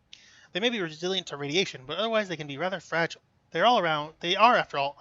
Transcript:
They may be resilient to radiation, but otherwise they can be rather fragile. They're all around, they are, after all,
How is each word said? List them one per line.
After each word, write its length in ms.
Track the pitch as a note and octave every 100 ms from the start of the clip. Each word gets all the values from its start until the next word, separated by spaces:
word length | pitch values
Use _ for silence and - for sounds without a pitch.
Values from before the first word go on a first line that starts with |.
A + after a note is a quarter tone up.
| _ - - - -
They 60 | F3+
may 100 | A#3
be 120 | A#3+
resilient 460 | E3 D3+ F3 F#3+ F3
to 100 | D3
radiation, 480 | C#3+ D#3 G3 C#3 C3
but 120 | D#3+
otherwise 320 | A3 A3 G3+
they 80 | D#3+
can 100 | D3+
be 100 | C#3
rather 220 | F3 F#3+
fragile. 420 | - D#3+ E3+ - _ _ _
They're 140 | E3 G3+
all 140 | A#3+
around, 340 | E3+ D#3 D3+ D#3
they 160 | E3+ F#3+
are, 200 | A3 A3+
after 220 | D3 D3
all, 180 | C#3 C#3+